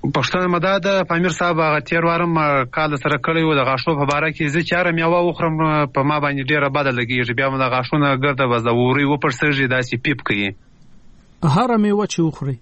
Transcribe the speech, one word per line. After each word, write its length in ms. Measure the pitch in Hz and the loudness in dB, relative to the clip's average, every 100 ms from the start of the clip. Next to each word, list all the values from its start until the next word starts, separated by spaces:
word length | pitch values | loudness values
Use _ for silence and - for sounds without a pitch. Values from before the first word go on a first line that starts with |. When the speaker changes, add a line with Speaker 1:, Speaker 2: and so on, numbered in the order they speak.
| 139 143 | -2 -2
Speaker 1:
پوښتنه 320 | 123 180 180 | -2 0 0
مې 120 | 175 | 0
دا 160 | 180 196 | 0 0
ده، 260 | 185 196 | 0 0
پامیر 260 | 180 170 180 | 0 0 0
صاحب، 260 | 165 175 165 | 0 -2 0
هغه 200 | 160 151 | 0 0
تیر 260 | - 170 170 | 0 0 0
وارم، 320 | 170 175 165 | 0 0 0
آه، 280 | 151 139 123 | 2 0 0
کال 240 | - 156 143 | -2 -2 -2
سره 220 | 151 147 | -2 -2
کړی 260 | 123 165 | 0 0
و، 120 | 160 147 | 2 2
د 20 | 127 | 0
غاښو 240 | 131 165 151 | 0 -2 0
په 60 | 143 | 0
باره 200 | 143 156 | 0 -2
کې 160 | - 151 | -2 -2
زه 120 | 151 | -2
چې 140 | 170 175 | 0 0
هره 120 | 180 | 0
میوه 280 | 165 165 175 175 | 0 2 2 2
وخورم، 280 | 165 170 156 | 0 -2 0
آه، 240 | 160 151 143 | 2 2 0
په 160 | 139 | 0
ما 180 | 135 151 | 0 0
باندې 280 | 143 139 131 | 0 -2 -2
ډېره 180 | 151 143 143 | 0 0 0
بده 160 | 139 | 0
لګېږي. 420 | 123 120 123 120 120 | -2 -2 -2 -2 0
بیا 100 | 135 | 0
مې 80 | 135 | 0
د 20 | 131 | 0
غاښونه 340 | 127 123 156 143 135 | 0 0 0 2 2
ګرده 220 | 139 131 131 | 0 0 2
وزه 200 | 120 117 | 2 2
ووري 320 | 120 123 135 | 2 2 2
وپړسېږي، 600 | 139 147 156 123 156 139 135 127 | 2 2 0 0 0 0 0 0
داسې 260 | 123 120 | -2 -4
پیپ 180 | 156 127 | -4 -4
کوي. 280 | - 104 101 104 - - - - - - - - | -2 -2 -2 -6 -20 -20 -20 -20 -20 -20 -20 -4
Speaker 2:
هره 340 | 160 147 240 226 | 0 2 2 2
میوه 280 | 208 202 208 | 2 2 -2
چې 140 | - | 0
وخورئ؟ 360 | 165 143 139 127 | -2 -2 -8 -8